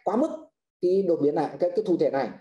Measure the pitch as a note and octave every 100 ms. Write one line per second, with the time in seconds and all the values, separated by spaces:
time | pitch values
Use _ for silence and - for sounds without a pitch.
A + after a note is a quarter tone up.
0 | - G#3+ D#4+ - - _ _ _ F3+ F#3+
1 | F#3+ D#3+ C#3+ D#3+ D3 D3 F3+ A3 G#3 E3
2 | D3 C3+ B2 -